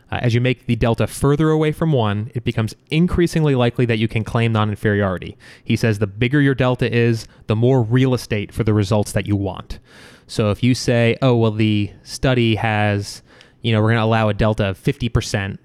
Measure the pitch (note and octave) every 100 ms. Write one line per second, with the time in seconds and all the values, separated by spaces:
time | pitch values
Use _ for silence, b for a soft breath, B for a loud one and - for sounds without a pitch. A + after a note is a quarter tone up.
0 | B - A#2+ A2+ B2+ B2+ - A2+ A#2+ A2+
1 | G#2+ - C#3 D3 D#3 D#3 D#3 D3+ E3 C#3
2 | G#2+ G2+ A2 B2 A#2+ A#2 A2+ - - C#3+
3 | F3 - E3+ E3 D3+ C3 A#2+ - A#2+ A2+
4 | A2+ A#2 G#2 A#2 A2+ A2 G#2+ G2+ A2 G2+
5 | G2 F2+ F2 - B B B A#2 A#2 G2+
6 | G#2 G2+ B2 D3 C#3 C3 B2+ B2 B2 A#2+
7 | A#2 A2+ - b b A2 B2 C3+ A2 B2+
8 | C3 B2 - G#2+ G2+ - A2 G#2+ G2+ G#2+
9 | G2+ - F#2 G2+ G2 F#2 - - B B
10 | B B B - G#2+ G2 B2 B2 - A#2+
11 | A#2 A2+ C3+ A#2+ A2+ G#2+ A2 G#2 G2+ -
12 | - - C#3 B2 A2+ G#2 A2+ G#2+ G#2 G2+
13 | G2 - - B B B A#2 A2 A2 A#2
14 | A2 A2+ A2 G2+ A2 A2 G2 F#2 - -
15 | A#2+ A#2+ - A2 G2 -